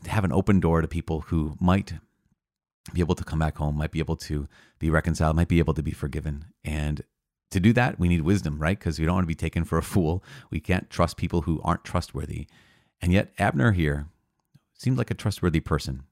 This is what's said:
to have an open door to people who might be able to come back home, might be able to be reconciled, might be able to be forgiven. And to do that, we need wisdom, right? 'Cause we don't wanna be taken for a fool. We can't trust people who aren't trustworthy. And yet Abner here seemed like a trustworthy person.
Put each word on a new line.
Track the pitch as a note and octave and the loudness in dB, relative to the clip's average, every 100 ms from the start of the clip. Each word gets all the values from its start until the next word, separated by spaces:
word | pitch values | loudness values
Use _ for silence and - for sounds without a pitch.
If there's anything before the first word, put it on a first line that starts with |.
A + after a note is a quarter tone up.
to | - | -4
have | G#2+ | -2
an | F#2+ | 2
open | D2+ F#2+ G2 | 2 4 4
door | E2 E2 | 4 2
to | D#2 | 0
people | E2+ - D#2+ | -4 -4 -6
who | - E2 D2+ D2 | -2 -2 -2 0
might | F2+ G2 G2 E2 _ _ _ _ _ _ _ _ - | 2 2 0 -12 _ _ _ _ _ _ _ _ -8
be | E2+ | -2
able | E2 | 0
to | F2 | 0
come | - D#2+ | -2 -2
back | D#2 - | -2 0
home, | D2+ D2 | -2 -2
might | D#2 | -4
be | D#2+ | -4
able | D#2 E2 | -4 -4
to | - D2 C#2+ _ _ - | -4 -6 -6 _ _ -4
be | D#2+ | 2
reconciled, | D#2 E2+ D#2+ D#2 D#2 | 2 2 2 2 4
might | E2+ | 4
be | E2+ | 4
able | D#2+ | 4
to | D2+ | 0
be | D2+ | -2
forgiven. | D2 D2 D2 D2+ C#2+ D#2 _ | -4 -6 -6 -6 -8 -12 _
And | D2+ D2+ D2+ D2 - _ _ _ - | -6 -2 -2 -4 -8 _ _ _ -6
to | G2 | 2
do | G2 | 4
that, | A#2+ B2 - | 4 2 2
we | F2 | 2
need | F2 | 2
wisdom, | D2+ G2+ E2 D2+ | 4 2 0 -2
right? | D#2 G2+ | -2 0
'Cause | E2+ D#2 | -2 -2
we | |
don't | D#2+ F#2 | 0 0
wanna | E2+ | 0
be | |
taken | D#2+ D#2+ E2+ | -2 -2 -2
for | D#2+ E2 | -2 -2
a | |
fool. | - G#2+ D#2 F2+ - - - | 0 0 2 -2 -6 -20 -8
We | - | -8
can't | - F2+ - | 0 -2 -2
trust | - E2+ - | -2 -2 0
people | F2 F2+ | -2 -2
who | D#2+ D#2+ | 0 -2
aren't | - F2 | -2 -4
trustworthy. | - F2+ - C#2 D2 D2 D2+ _ _ _ _ - | -2 -6 -4 -8 -8 -8 -12 _ _ _ _ -4
And | E2+ | 2
yet | F#2 - - | 2 2 0
Abner | G2+ C#3+ A#2+ | 0 2 2
here | F#2 D2+ D2 D2 _ _ _ _ _ _ | 4 2 0 -6 _ _ _ _ _ _
seemed | - B2 B2 | -6 -2 0
like | A2 | -2
a | |
trustworthy | F2+ G#2 - F2 D#2+ | -2 -4 0 0 0
person. | - D2+ - C2 C#2 | 0 -4 -4 -8 -12